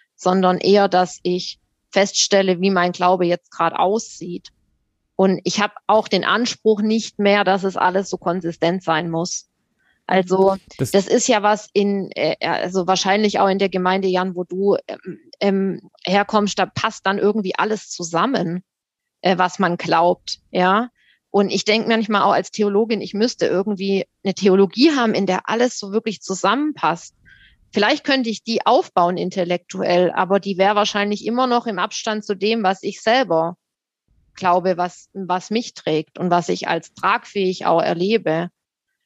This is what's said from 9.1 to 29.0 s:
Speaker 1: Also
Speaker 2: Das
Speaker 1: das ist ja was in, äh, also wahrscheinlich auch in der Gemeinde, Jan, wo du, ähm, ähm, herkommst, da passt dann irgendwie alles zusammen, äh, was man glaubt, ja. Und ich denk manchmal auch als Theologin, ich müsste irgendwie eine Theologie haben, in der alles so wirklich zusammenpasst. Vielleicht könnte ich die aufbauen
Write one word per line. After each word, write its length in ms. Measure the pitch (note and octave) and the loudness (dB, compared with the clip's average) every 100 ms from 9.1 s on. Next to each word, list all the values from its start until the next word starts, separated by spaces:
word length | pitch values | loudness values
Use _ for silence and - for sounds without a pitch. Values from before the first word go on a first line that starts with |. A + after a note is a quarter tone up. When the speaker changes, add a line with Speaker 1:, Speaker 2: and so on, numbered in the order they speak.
| E3 F3 - - _ _ _ _ _ - | -4 -4 -8 -14 _ _ _ _ _ -2
Speaker 1:
Also 480 | F#3 F#3 F#3+ F#3+ F#3+ _ - | 0 2 4 4 2 _ -6
Speaker 2:
Das 140 | C3+ | 0
Speaker 1:
das 160 | G3 F#3 | 0 2
ist 200 | A#3+ - | 0 2
ja 160 | G#3+ | 2
was 260 | G#3 G#3 - | 2 0 0
in, 360 | G#3 G3+ G3+ F#3 - | 0 0 -2 -4 -4
äh, 200 | D#3 - - | -4 -2 -4
also 420 | - F3+ F#3 F3 | -4 -2 -2 0
wahrscheinlich 520 | F#3 G3 G3+ G#3 - | 0 2 2 2 2
auch 80 | G3 | 2
in 120 | F#3+ | 2
der 100 | G3 | 0
Gemeinde, 380 | F#3 F#3 F#3+ F#3+ | 0 0 0 0
Jan, 280 | F#3 F#3 F3+ | 0 -2 -6
wo 80 | |
du, 340 | F3 F#3 G3+ - - | -8 -2 0 0 -2
ähm, 100 | - F#3+ E3+ _ - | -14 -12 -16 _ -4
ähm, 500 | G3+ G3 G3 F3 - _ | 0 0 -2 -4 -12 _
herkommst, 540 | F3 G3 G3+ G#3+ G3+ - | -2 0 2 0 0 -2
da 60 | F#3 | -4
passt 400 | - A3 - F#3+ | -2 -6 -4 -4
dann 120 | G3+ | 0
irgendwie 380 | G3+ G#3+ F#3 - | 0 0 -4 -2
alles 340 | G#3 G#3+ - | -2 -4 -8
zusammen, 720 | - E3+ E3 A#3 - E3+ F3+ _ _ _ _ _ _ | -12 -4 -2 0 0 -2 -6 _ _ _ _ _ _
äh, 160 | F#3 F3 | -2 2
was 220 | F3+ - | 0 0
man 180 | F3+ F3 | 0 0
glaubt, 640 | F3+ E3 F3 F3+ - - _ | 0 2 2 0 -6 -14 _
ja. 380 | F#3 F#3 G3+ A#3+ _ _ _ _ | 0 2 2 -2 _ _ _ _
Und 200 | G3+ G3+ | 0 2
ich 160 | G3+ - | 0 0
denk 220 | A3 A3+ | 0 2
manchmal 360 | A3+ G#3+ G3+ | 0 0 2
auch 100 | F#3+ | 2
als 180 | F3 F#3+ | 2 -2
Theologin, 480 | - G#3 G3+ A3+ G#3+ | -2 0 0 0 -2
ich 140 | F#3 | -4
müsste 320 | G3+ A#3 - - | -2 -2 0 -2
irgendwie 600 | F3+ G3 F#3+ G3 G3 - _ | 0 -2 -4 -2 -2 -4 _
eine 100 | G3 | -6
Theologie 580 | - G3 F#3+ F#3+ A3 D#4 | 0 4 6 4 4 4
haben, 220 | C#4 A3+ | 4 0
in 140 | D#3+ F#3+ | 0 -2
der 200 | F#3 - | -4 -2
alles 280 | A3+ B3 - | -2 -2 -4
so 120 | G3 | -6
wirklich 280 | G#3+ A3+ F3+ | -4 -4 -10
zusammenpasst. 960 | - F#3+ F#3+ B3 D4+ - D#3 E3+ - _ _ _ _ _ _ | -8 -2 0 0 -2 -2 -2 -2 -10 _ _ _ _ _ _
Vielleicht 300 | G#3+ G#3 D4 | -2 0 0
könnte 260 | - C4+ A#3 | 0 0 0
ich 140 | G3+ | -6
die 220 | - A3+ - | -4 -2 2
aufbauen 520 | C#4 - F#3+ | 2 2 2